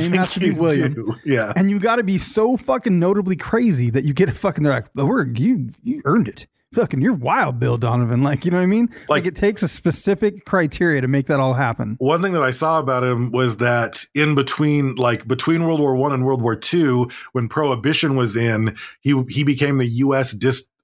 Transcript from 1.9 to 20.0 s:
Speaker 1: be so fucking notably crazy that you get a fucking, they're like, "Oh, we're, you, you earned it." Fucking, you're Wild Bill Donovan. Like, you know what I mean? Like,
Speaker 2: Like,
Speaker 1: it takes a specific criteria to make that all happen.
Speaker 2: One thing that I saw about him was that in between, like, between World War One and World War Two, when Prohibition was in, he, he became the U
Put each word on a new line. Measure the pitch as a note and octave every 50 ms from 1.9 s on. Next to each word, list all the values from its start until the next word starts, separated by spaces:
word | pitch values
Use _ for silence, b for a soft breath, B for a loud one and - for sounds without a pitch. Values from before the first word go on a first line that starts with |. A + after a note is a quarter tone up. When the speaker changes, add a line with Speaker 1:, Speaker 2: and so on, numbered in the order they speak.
| A3+ A#3+ G#3+
Speaker 1:
be | F#3+ F#3+ F3
so | - - - G#3+ A3 A#3+ C4
fucking | - - - C4 B3+ - A#3+ F#3 E3+
notably | E3+ F#3 G3+ G#3 F#3 F#3+ F#3+
crazy | C3+ - - - A#3 B3 A3 D#3+ B2 B2 A#2
that | A2+ C3+ C3
you | D3 C3+
get | F3 F#3+ -
a |
fucking, | - - - F#3+ - D#3+
they're | D3+ D3
like, | C3 A2+ G2+ - _
"Oh, | B2+ C#3
we're, | D#3 B3+ B3+ C#3
you, | B2+ A#2+ A2 D3 A#3 C4 E3+ B2 A#2 - _
you | - A#3 D4+ D4 -
earned | C#3 D3 - C#3+ G#2
it." | - - - - _ _ _ _ -
Fucking, | A3+ G#3 - - B2+
you're | C#3+ B3 A3+
Wild | C#3 A#2 C#3+ G3+ C4 G3+ C3+ B2 A#2
Bill | B2 A#2+ A#2+ A#2
Donovan. | B2 A#2 A#2+ B2 A#2+ A#2 A#2+ A#2+ C#3
Like, | C#3+ C3+ C3 -
you | F3
know | F3
what | F3+ F3+
I |
mean? | F#3 G#3 A3+ A#3+ A#3 B B B B
Like, |
Speaker 2:
Like, | D3+ F#3 E3+
Speaker 1:
it | F3+ D3+
takes | - G3+ G3+ G#3 -
a | F#3 D3+
specific | - - - F3 D3+ - - G3 G3+ G3 A3 G3+ G3+ F#3+ -
criteria | - G3 F#3 E3 C#3+ - - F3+ E3+ D3+ C3+
to | B2+
make | B2+ C#3 C#3 C3+ -
that | D3+ C3+
all | C3 C3 B2+
happen. | C3+ C#3 A#2 A2+ - - C#3 C3+ -
Speaker 2:
One | C3 C#3 D#3+ E3+
thing | F#3+ F#3+
that | F3+ D#3+
I | C3+ B2+
saw | B2+ - E3 D#3+ D#3+ D#3+
about | C#3+ C3+ C3 B2+ B2+
him | B2+ B2 A#2 B2 A#2+
was | A#2 B2+ B2+ A#2+ G#2+ F#2+
that | B2 A#2+ A#2+ A#2+ A#2 A2 - - - -
in | - C#3+ D3+ D3+ D3+
between, | C3+ C3+ C3+ - - D#3 D3+ D3 D3 C#3 C3 B2
like, | B2+ B2+ A#2+ A2+ - - A#2
between | C3 - - E3 E3 E3 E3+
World | E3 D#3+ D3+
War | D3 C3+ C3
One | B2+ C3+ D3
and | C#3 B2+ B2+
World | C3+ C3+ A#2+
War | A2+ A#2 A2
Two, | A2 - - E3+ F3 D#3+ C#3 B2+ B2 B2 B2 B B B B
when | - B2+ A#2 A2
Prohibition | - D#3 D3+ C#3 B2+ A2+ G#2 D3 D#3 - - D3 C3+
was | C3 B2 G#2+ G2+
in, | A#2 A#2 A#2 A2 G#2+ A2 G#2+ G#2 B B B B B
he, | - C#3 C#3+ C3 B2+ C3
he | - C#3+ D3
became | C#3+ C#3 - D3 C#3+ C#3 C3
the | B2
U | A#2 A#2 B2